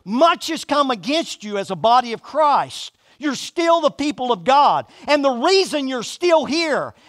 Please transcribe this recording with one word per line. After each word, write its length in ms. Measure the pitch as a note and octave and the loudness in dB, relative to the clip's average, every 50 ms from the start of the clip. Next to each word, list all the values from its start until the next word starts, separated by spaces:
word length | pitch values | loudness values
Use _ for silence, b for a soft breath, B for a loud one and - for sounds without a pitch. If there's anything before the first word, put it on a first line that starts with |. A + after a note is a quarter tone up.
| - | -10
much 440 | F3+ A3 C4 E4 E4+ F4 - - D#4+ | -4 0 2 4 4 2 0 -4 -6
has 160 | D#4+ - - | -8 -8 -6
come 260 | - C4+ D4 C#4 C4 | -2 0 0 0 0
against 520 | B3 F#3+ D#3+ A#3+ D4+ E4+ - - - - | -2 -4 -4 -2 -2 -2 -2 -4 -10 -14
you 160 | G#3 G#3 G3+ G3 | -10 -8 -6 -6
as 120 | F#3+ - | -6 -6
a 60 | F#3+ | -4
body 360 | D3+ F3+ A3+ A#3+ B3+ A#3+ A#3 | 0 2 4 4 4 2 0
of 100 | A3 - | -6 -10
Christ, 720 | - - - D4+ D#4 C#4+ B3+ F3 D3 B2 - - - - b b b b b b | -10 -6 0 2 2 2 2 2 0 -4 -8 -14 -16 -16 b b b b b b
you're 160 | C#4+ D4 B3 | -4 -4 -4
still 460 | - - - - E4+ E4+ E4 E4+ E4 | -4 -8 -8 -4 0 2 2 2 2
the 100 | D#4 C4 | 2 0
people 400 | - - D4 D4+ - - B3+ B3 | -2 -2 -4 -4 -4 -4 -2 -2
of 140 | A#3 F3+ E3 | -2 0 0
God. 420 | B3+ C4+ D4 C#4 G#3 D#3+ C#3 A#2+ B B B B C4+ | 2 4 4 4 4 2 0 -2 B B B B 0
And 160 | D4 D4 C#4 | 0 2 2
the 60 | C#4 | 0
reason 580 | B3 A#3 C#4 F4+ G4 G4 F4+ - - D4 C4+ C4 | 0 0 2 2 2 2 2 0 -2 -4 -4 -4
you're 140 | C4 A#3+ | -6 -6
still 420 | F#3+ - - - F4 F4 E4 D#4 B3 | -8 -8 -6 -2 2 2 4 2 2
here 500 | G3 C#4+ E4+ E4 D#4 B3+ F3+ C#3+ A#2 b b b | 0 -2 -2 -2 0 -2 -2 -4 -6 b b b